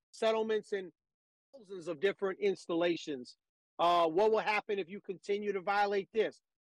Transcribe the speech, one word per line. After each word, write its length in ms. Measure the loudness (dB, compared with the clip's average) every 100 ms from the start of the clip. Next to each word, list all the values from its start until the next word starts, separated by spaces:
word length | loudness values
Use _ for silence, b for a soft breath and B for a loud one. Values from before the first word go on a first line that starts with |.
| _
settlements 640 | -2 0 2 0 -2 -4
in 180 | -8 -8 -16 _ _ _ _ _
thousands 340 | -20 -16 -10 -8
of 140 | -2
different 380 | -2 0 -4 -2
installations. 960 | -2 -2 -2 0 0 -2 -4 -8 -10 -20 _ _ _ 0
Uh, 260 | 2 4 4
what 240 | 4 4
will 80 | 4
happen 400 | 0 -2 -2 -4
if 100 | -6
you 100 | -10
continue 540 | -12 -10 -4 -4 -2
to 80 | -4
violate 480 | 0 0 2 0 -2
this? 280 | 0 0 -2 _ _